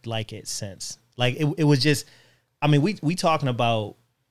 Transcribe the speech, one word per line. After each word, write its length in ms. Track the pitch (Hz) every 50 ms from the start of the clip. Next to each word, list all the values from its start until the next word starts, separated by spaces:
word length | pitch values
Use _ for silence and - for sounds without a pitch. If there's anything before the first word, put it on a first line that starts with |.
| -
like 280 | 113 113 113 107 - 110
it 140 | 104 - -
since. 500 | - - - 98 92 - - - - - _ _ _ -
Like, 180 | 123 123 127 -
it, 60 | 156 143 151 -
it 60 | 156
was 160 | 147 147 135
just, 240 | 127 151 147 139 - - - - _ _ _ _ _ _ _ _
I 60 | 147 147
mean, 140 | 147 143
we, 160 | 143 202 208 -
we 140 | - 143 180
talking 320 | 180 - 170 160 147 147 131
about 460 | 123 113 120 117 117 110 107 104 - - _ _ _ _ _ _